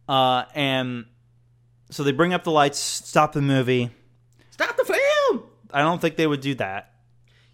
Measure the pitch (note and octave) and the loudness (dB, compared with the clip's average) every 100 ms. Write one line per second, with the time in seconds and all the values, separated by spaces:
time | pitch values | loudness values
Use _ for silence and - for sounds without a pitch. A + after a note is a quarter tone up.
0 | - C3+ C3 B2 - D3+ C#3 C3 B2+ B2 | -2 2 2 0 -4 -4 -2 -2 -4 -8
1 | A2+ _ _ _ _ _ _ _ _ - | -14 _ _ _ _ _ _ _ _ -4
2 | C#3+ C3+ F3 F3+ F3 D3+ C#3+ C#3 - - | 0 2 2 0 2 4 4 0 -6 -8
3 | - E3 D3+ D3 C#3 C3+ B2 B2+ A#2+ - | -2 2 2 0 0 2 2 0 -2 -8
4 | _ _ _ _ _ - A#4+ - - G#4+ | _ _ _ _ _ -6 -2 -2 0 0
5 | C#5 D5+ C5+ B3+ - _ - C#3+ D#3 F3 | 2 2 2 0 -6 _ -6 0 0 0
6 | E3 D#3+ D#3 C#3+ C#3 B2 G2 G2 - _ | -2 0 0 -2 -4 -4 -6 -8 -14 _
7 | _ _ _ _ _ | _ _ _ _ _